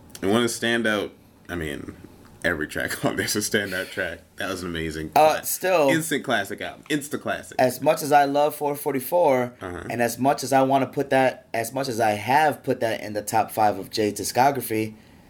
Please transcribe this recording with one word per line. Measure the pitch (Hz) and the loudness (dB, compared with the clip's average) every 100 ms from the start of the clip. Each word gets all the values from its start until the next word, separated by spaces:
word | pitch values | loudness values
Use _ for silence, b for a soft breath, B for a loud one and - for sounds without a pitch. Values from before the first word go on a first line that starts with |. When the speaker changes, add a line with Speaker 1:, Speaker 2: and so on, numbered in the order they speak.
| - - | -20 -6
Speaker 1:
And | 95 | 0
one | 113 | 2
of | 117 - | 2 0
the | 117 | 0
standout, | 117 110 104 90 - _ _ - | 0 0 0 -2 -8 _ _ -10
I | 87 | -6
mean, | 78 69 - - - - - - | -6 -8 -12 -16 -20 -20 -20 -4
every | 82 82 76 | -2 -2 -4
track | - 64 - 143 | -4 -6 -4 -4
<laughs> | |
on | - | -2
there's | 92 107 | -2 -2
a | |
standout | 104 110 101 92 92 | 0 -2 -2 -4 -6
track. | - 90 87 - - | -6 -6 -8 -14 -10
That | 95 | -8
was | 92 | -6
an | 90 | -6
amazing | 82 80 78 78 - | -4 -4 -6 0 4
Speaker 2:
Uh, | 156 | 4
Speaker 1:
class-, | 131 - | 4 -4
Speaker 2:
still, | - 185 175 139 | -4 0 2 4
Speaker 1:
instant | 165 156 139 | 2 0 -4
classic | 135 113 98 - | -2 -2 -2 -8
album. | 87 - - | -10 -12 -6
Insta | 151 139 123 | -6 -4 -8
classic. | 113 87 - - | -6 -6 -4 0
Speaker 2:
as | 127 123 | 0 2
much | 143 160 | 0 0
as | 147 | 4
I | 143 143 | 4 4
love | 143 147 147 | 4 2 0
four | 147 143 | -4 -4
forty-four, | 147 135 - 175 165 127 123 - | -4 -4 0 2 4 2 0 -6
Speaker 1:
Uh-huh. | 92 87 101 | -10 -10 -6
Speaker 2:
and | 117 | -2
as | 120 117 | -2 2
much | 135 147 | 0 0
as | 127 | 2
I | 135 | 2
wanna | 135 135 131 | 4 4 2
put | 147 139 | -2 0
that, | 131 131 - - | 2 2 0 -6
as | 113 113 | -4 -4
much | 131 135 | -4 -4
as | 113 | 0
I | 110 | 2
have | 104 107 143 156 135 | 2 2 4 4 2
put | - 123 | -2 0
that | 113 110 | -2 -2
in | 107 | -6
the | 104 | -8
top | 101 113 104 | 0 0 2
five | - 107 95 | 2 2 2
of | 92 | -4
Jay's | - 107 | -2 0
discography, | 101 92 120 139 131 - 110 110 B B B | 0 -2 2 2 2 -2 -2 -4 B B B